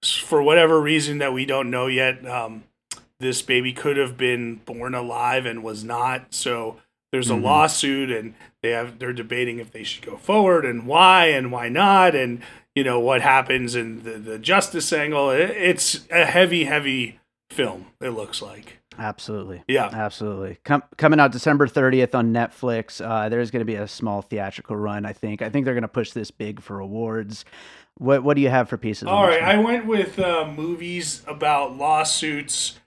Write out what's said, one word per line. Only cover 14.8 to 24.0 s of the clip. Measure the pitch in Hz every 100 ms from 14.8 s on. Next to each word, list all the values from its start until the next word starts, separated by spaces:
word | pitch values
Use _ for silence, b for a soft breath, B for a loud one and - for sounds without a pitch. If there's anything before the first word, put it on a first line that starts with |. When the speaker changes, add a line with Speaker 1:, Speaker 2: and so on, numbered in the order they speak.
| 147
Speaker 1:
angle. | 156 147 151 139
It, | 131 180
it's | 214 180 180 - - -
a | 170 165
heavy, | 175 185 170 143
heavy | 151 139 131 117 - _ _ _
film, | - 123 92 92 _
it | 131
looks | 113 104 -
like. | 101 101 104 - _ -
Speaker 2:
Absolutely. | 110 104 - 107 92 87 -
Speaker 1:
Yeah. | 131 107
Speaker 2:
Absolutely. | 110 107 - 107 98 95 95 -
Com-, | 143 - -
coming | 151 156
out | 143
December | 120 156 143 143
thirtieth | - 131 131 123 131
on | 117
Netflix. | 113 117 - 127 113 110 -
Uh, | 113 110 107
there's | 117 120
gonna | 123
be | 110 107
a | 104
small | -